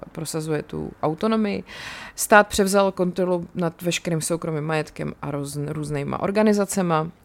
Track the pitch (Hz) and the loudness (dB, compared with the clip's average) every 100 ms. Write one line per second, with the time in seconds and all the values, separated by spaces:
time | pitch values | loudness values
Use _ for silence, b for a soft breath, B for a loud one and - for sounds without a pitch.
0 | - - 156 165 156 151 - 156 - - | -12 -8 -6 -4 -2 -2 -4 -6 -8 -4
1 | 143 165 220 220 208 190 185 B B B | -4 0 0 0 0 -4 -8 B B B
2 | B B - 208 208 - 190 196 196 190 | B B 6 8 8 4 4 4 2 2
3 | 180 175 180 180 170 - 170 - 175 170 | -2 0 0 -2 -4 -4 -4 -2 -4 -2
4 | - 165 156 165 165 156 151 156 151 - | -2 -2 -2 -4 -2 -4 -2 -2 -4 -6
5 | 147 - 147 147 143 143 143 156 147 147 | -8 -8 -6 -6 -6 -6 -6 -4 -4 -4
6 | 139 131 185 196 214 208 196 - 180 160 | -4 -2 0 4 4 4 2 0 2 2
7 | 165 - | 0 -6